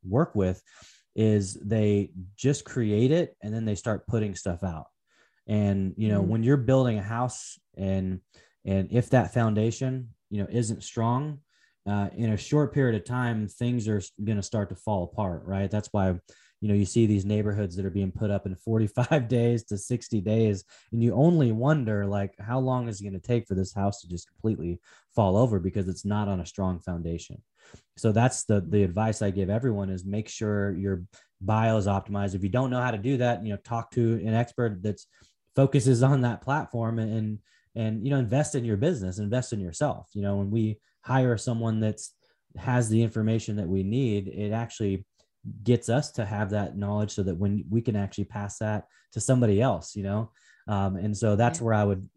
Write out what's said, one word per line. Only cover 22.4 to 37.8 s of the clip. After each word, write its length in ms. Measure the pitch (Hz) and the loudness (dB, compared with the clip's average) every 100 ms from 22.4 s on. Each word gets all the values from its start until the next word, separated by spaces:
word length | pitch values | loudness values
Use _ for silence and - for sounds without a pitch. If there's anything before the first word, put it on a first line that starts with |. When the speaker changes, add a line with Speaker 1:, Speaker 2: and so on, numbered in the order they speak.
| 104 127 | -6 -2
Speaker 1:
long 260 | 127 127 117 | 0 -2 -4
is 140 | 101 | -8
it 40 | |
gonna 140 | 101 95 | -8 -8
take 300 | - 120 - | -2 0 0
for 60 | |
this 180 | 95 92 | -2 -2
house 300 | 101 101 - | 0 -2 -2
to 60 | 87 | -6
just 200 | 87 - | -12 -12
completely 500 | _ 110 104 85 87 - - _ | _ -2 -2 -4 -8 -12 -20 _
fall 240 | - 101 98 | 2 4 6
over 200 | 123 101 | 4 2
because 300 | 90 104 92 | 0 -2 -4
it's 160 | 90 | -4
not 240 | 101 104 101 | -2 -2 0
on 120 | 95 | -2
a 60 | 85 | -4
strong 320 | - 95 87 | -4 -4 -4
foundation? 640 | - 85 82 85 - - _ _ - - _ - | -6 -6 -6 -6 -8 -18 _ _ -20 -20 _ -2
So 160 | 113 | 2
that's 320 | 107 127 - | 4 4 2
the, 160 | - 104 | 2 2
the 220 | 82 104 | 4 2
advice 400 | 95 87 110 104 | 2 2 -2 0
I 80 | 104 | -2
give 180 | 92 92 | 0 0
everyone 400 | 107 127 101 98 | 0 0 0 -2
is 160 | 92 | -6
make 240 | 95 104 107 | -4 -6 -6
sure 480 | - 107 104 101 90 | -4 -2 0 0 -2
your 280 | 98 92 87 - _ _ | -2 -4 -6 -18 _ _
bio 360 | 95 110 113 110 | 0 2 4 2
is 80 | 98 | 2
optimized. 480 | 98 98 101 101 | 0 -2 -4 -2
If 80 | 95 | -2
you 60 | 95 | -2
don't 200 | 120 131 | 0 0
know 100 | 123 | 0
how 100 | 123 | -2
to 80 | 110 | -2
do 180 | 110 135 | -2 0
that, 240 | 123 120 | 0 0
you 80 | 110 | -4
know, 80 | 98 | -6
talk 260 | - 117 - | -6 -6 -4
to 220 | - 113 113 | 0 2 2
an 100 | 104 | 2
expert 480 | 113 117 - 117 95 | 0 0 -2 -2 -2
that's 240 | 104 95 - _ _ _ _ - | -4 -6 -10 _ _ _ _ 2
focuses 460 | 135 143 120 117 | 4 4 4 4
on 180 | 135 139 | 4 4
that 200 | 123 113 | 2 -2
platform 560 | - 143 - 120 113 113 | -2 -4 -4 -4 -4 -2
and, 140 | 110 | -2
and, 260 | 110 107 107 - _ _ | -2 -4 -6 -12 _ _
and, 300 | 120 | -6